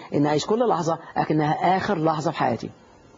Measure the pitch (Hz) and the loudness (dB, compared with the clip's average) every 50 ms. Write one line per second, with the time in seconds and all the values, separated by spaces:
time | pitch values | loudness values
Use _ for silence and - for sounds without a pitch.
0 | - - - 147 143 151 151 147 - - 208 233 247 226 170 165 175 165 165 160 | -8 -4 0 2 2 2 2 0 0 0 0 2 2 2 2 0 0 -2 -2 -4
1 | - - - - 160 - 156 151 151 151 156 - - 170 185 190 - - 202 165 | -6 -8 -4 -4 -2 0 2 2 2 2 0 2 2 2 2 2 2 0 -2 0
2 | 156 160 156 151 135 165 143 - 139 123 117 - - 110 - - - - - - | 2 0 0 0 -2 -4 -2 0 0 0 0 -2 -6 -12 -14 -16 -20 -20 -20 -20
3 | - - - | -20 -20 -20